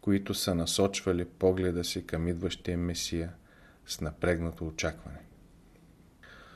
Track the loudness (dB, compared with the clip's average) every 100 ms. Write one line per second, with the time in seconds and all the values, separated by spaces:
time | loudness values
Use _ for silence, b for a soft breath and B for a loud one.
0 | 4 2 2 -2 0 0 2 4 2 2
1 | 0 0 0 2 4 4 2 0 -2 -6
2 | -4 -2 0 0 -2 -4 -2 0 0 -2
3 | -2 -2 -4 -8 b b b b -12 -6
4 | -6 -2 0 2 0 -4 -8 -4 -4 -4
5 | -14 -16 -18 -20 -20 -20 -20 -20 -20 -20
6 | -20 -20 B B B